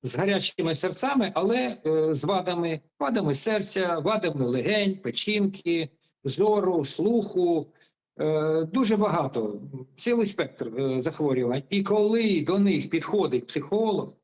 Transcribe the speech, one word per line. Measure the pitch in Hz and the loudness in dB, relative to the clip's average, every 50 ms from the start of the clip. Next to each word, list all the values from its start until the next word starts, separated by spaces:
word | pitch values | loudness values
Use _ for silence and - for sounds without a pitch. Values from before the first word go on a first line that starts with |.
| - | -6
з | 131 - | -4 -4
гарячими | 139 180 196 202 185 - - - - 170 165 160 | -2 0 0 0 0 -2 -4 -4 -2 -2 -2 0
серцями, | 156 - 185 185 - - 269 277 269 214 185 - | 0 -2 -2 -2 0 -2 0 2 2 0 0 0
але, | 160 180 202 233 254 254 247 220 - - | 0 0 2 2 0 0 -2 -4 -4 -2
е, | 156 156 160 156 160 160 | 0 2 2 2 2 0
з | 143 139 | 0 0
вадами, | 156 202 185 180 185 175 170 170 165 160 156 _ _ _ _ | 0 0 0 0 -2 -2 -2 -2 -2 -4 -6 _ _ _ _
вадами | 294 277 240 214 190 151 139 | -2 0 0 0 0 0 0
серця, | 139 - 220 220 214 196 202 - 196 185 180 170 165 | 0 0 0 0 0 -2 -2 -2 -2 0 0 0 0
вадами | 147 185 220 214 175 170 147 143 131 | 0 0 0 0 0 -2 -2 0 0
легень, | 120 123 131 117 160 214 214 202 196 190 | 0 0 0 0 0 2 2 2 2 0
печінки, | 190 - 123 117 - - - 214 208 202 190 190 - - 170 170 165 160 147 _ _ _ _ _ _ _ | -2 -6 -6 -4 -4 -2 0 0 2 2 0 -2 -4 -2 -2 0 0 -2 -4 _ _ _ _ _ _ _
зору, | 139 135 - 196 214 214 208 185 180 180 170 139 | -6 0 2 2 4 4 4 2 2 0 0 -2
слуху, | 135 - - 165 208 240 233 196 196 - 180 180 170 170 160 143 - _ _ _ _ _ _ _ _ _ - | -2 -4 -2 0 2 2 2 0 0 0 0 2 2 2 0 0 -4 _ _ _ _ _ _ _ _ _ -4
е, | - 156 156 156 151 156 156 160 160 160 170 | -2 0 0 2 2 2 2 0 0 0 0
дуже | 254 262 202 220 | 0 2 2 2
багато, | 202 208 208 160 170 143 131 - 123 110 104 101 101 - 139 - 127 127 _ _ | 2 2 2 2 0 0 0 -2 -2 -2 -2 -4 -8 -12 -12 -14 -14 -14 _ _
цілий | - - 240 240 233 220 | -6 -2 0 2 2 2
спектр, | 202 - - 156 131 - - 135 117 110 123 | 0 0 -4 -4 -4 -4 -8 -8 -6 -4 -2
е, | 139 135 131 131 | -2 0 0 0
захворювань. | 123 160 151 - 156 143 131 127 127 120 123 139 139 - | -2 -4 -4 -2 0 0 2 2 0 0 -2 -2 -4 -2
І | 196 202 196 | -2 -2 0
коли | 190 202 214 208 214 220 233 226 214 196 165 | 2 2 2 4 4 2 2 2 2 2 2
до | 143 139 185 202 | 2 0 2 2
них | 202 196 180 147 131 - | 4 4 2 2 0 -2
підходить | - 165 156 - - 208 175 147 127 123 - | -2 -2 -2 0 0 0 0 2 0 -2 -2
психолог | - - 151 135 - 196 214 226 220 202 160 123 - - _ | -2 -4 -4 -4 -2 0 0 0 0 0 -2 -4 -6 -12 _